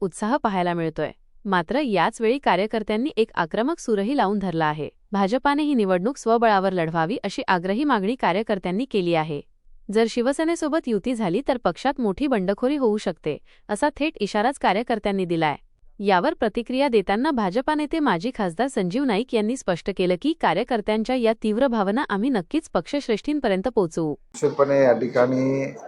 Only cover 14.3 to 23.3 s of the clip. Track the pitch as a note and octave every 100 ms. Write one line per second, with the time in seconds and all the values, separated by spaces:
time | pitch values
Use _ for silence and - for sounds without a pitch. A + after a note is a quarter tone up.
14.3 | G#3+ A#3+ C#4+ A#3 G3 A#3+ A3+ G#3 G3 F3
15.3 | E3+ D#3 C#3 _ _ - - G3+ F3+ B3+
16.3 | F4 A3+ - A3+ B3+ C#4 A3+ F#3 G3+ D4+
17.3 | B3+ G3 G#3 C4+ D4+ D4+ D#4+ C#4+ E3+ A3+
18.3 | - F#3+ D#3+ C4+ A#3 F3+ A3 C#4 G3 B3+
19.3 | A3+ G#3+ C4+ - E3+ - F#3+ F#3 F3 C#4+
20.3 | E4 G#3 E3+ B3 A#3 G3+ A3 A3 B3+ A3
21.3 | A3+ A3 G#3+ C4+ A3+ G3 A3+ D4+ G3 B3+
22.3 | A#3 E3+ D#4 - F#3+ - C#4+ - G#3 -